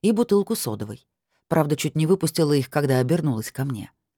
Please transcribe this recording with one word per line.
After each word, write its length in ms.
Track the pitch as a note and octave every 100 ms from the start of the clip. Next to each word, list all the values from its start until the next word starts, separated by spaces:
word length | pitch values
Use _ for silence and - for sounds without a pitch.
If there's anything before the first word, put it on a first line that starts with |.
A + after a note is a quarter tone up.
и 100 | G#3
бутылку 440 | A3 A#3+ G3+ F#3+ F3+
содовой. 520 | A#2+ G#2+ G#2+ A2 _ _ _ _ -
Правда, 280 | E3 D3+ D#3
чуть 200 | D#3 D#3
не 100 | D#3
выпустила 480 | F#3+ D#3+ - D3
их, 160 | D3 B2+
когда 300 | D3 C#3+ B2+
обернулась 520 | B2+ E3+ D3+ A2 -
ко 140 | - C#3
мне. 260 | A2 - _ _